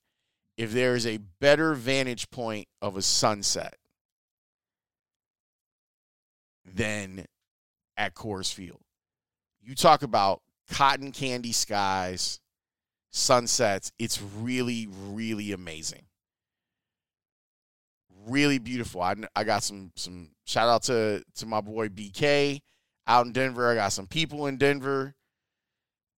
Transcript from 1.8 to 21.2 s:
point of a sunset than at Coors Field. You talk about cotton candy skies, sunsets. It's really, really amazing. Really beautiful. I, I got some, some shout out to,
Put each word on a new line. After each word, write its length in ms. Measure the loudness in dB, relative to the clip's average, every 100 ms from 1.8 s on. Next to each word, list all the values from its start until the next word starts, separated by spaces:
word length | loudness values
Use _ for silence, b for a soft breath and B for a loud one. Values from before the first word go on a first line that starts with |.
| 0 0 0 -4 -8
point 380 | -6 -6 -6 -10 -8
of 160 | -6 -2
a 40 |
sunset 760 | 0 4 4 2 0 -2 -6 -12 _ _ _ _ _ _ _ _ _ _ _ _ _ _ _ _ _ _ _ _ _ _ _ _ _ _ _ _ -10
than 580 | -4 -2 -4 -8 -12 -16 _ _ _ _ _ _ -6
at 180 | -6
Coors 380 | -6 -8 -6 -6
Field. 300 | -8 -12 -18 _ _ _ _ _ _ _ _ -12
You 80 |
talk 280 | 4 6 6
about 400 | 4 2 2 2 _ _ -8
cotton 400 | 2 4 2 -2
candy 420 | -6 -4 -4 -4
skies, 840 | -4 0 0 0 0 -2 -4 -6 -8 _ _ _ _ _ _ _
sunsets. 840 | -2 4 4 4 2 2 0 -4 -6
It's 220 | -4 -4
really, 680 | -8 -8 -4 -2 -2 -4 -6 -12 -10
really 440 | -6 -4 -4 -4
amazing. 500 | -8 -8 -10 -10 -12 -16 _ _ _ _ _ _ _ _ _ _ _ _ _ _ _ _ _ _ _ _ -18 -4
Really 320 | 2 2 2
beautiful. 420 | -2 -6 -6 -2
I, 140 | -2 -2 -4
I 100 | -2
got 180 | 2 2
some, 280 | 0 -8 -14 -14
some 320 | -12 -12 -18 _
shout 240 | -4 2 4
out 140 | 4
to, 420 | 2 2 2 -2